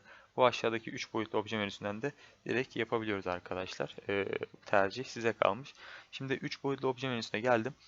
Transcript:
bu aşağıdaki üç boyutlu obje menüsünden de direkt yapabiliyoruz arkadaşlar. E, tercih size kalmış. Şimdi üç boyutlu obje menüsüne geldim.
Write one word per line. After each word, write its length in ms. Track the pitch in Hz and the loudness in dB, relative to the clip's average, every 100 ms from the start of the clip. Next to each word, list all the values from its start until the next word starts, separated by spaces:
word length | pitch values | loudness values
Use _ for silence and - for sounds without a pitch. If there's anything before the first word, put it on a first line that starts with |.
| - - - - | -6 -20 -8 4
bu 100 | 123 | 4
aşağıdaki 460 | - 117 113 - | 4 0 0 -4
üç 220 | 117 - | -8 -4
boyutlu 260 | 117 107 107 | -2 0 0
obje 180 | 104 110 | 0 -2
menüsünden 440 | 101 - 104 104 | -2 -4 -6 -4
de 100 | 143 - - _ - | -6 -8 -20 _ -2
direkt 300 | 117 135 117 | -2 -2 -2
yapabiliyoruz 520 | 113 117 110 98 95 | 0 0 0 -2 -2
arkadaşlar. 680 | 87 - 92 92 - - - - | -4 -4 -4 -4 -4 -6 -6 -2
E, 160 | 101 - - - - - | 0 0 -2 -6 -10 2
tercih 400 | 101 98 117 131 | 4 4 0 -8
size 280 | 120 113 | -2 0
kalmış. 400 | - - 110 139 - - - - | 4 4 4 -6 -16 -18 -18 -14
Şimdi 220 | - 135 | -8 -2
üç 300 | 135 147 - | -2 -2 -4
boyutlu 240 | 139 131 131 | -4 0 -2
obje 220 | 123 135 | 0 -2
menüsüne 320 | 120 110 107 | -2 -2 0
geldim. 320 | 127 117 120 - | 4 4 2 -8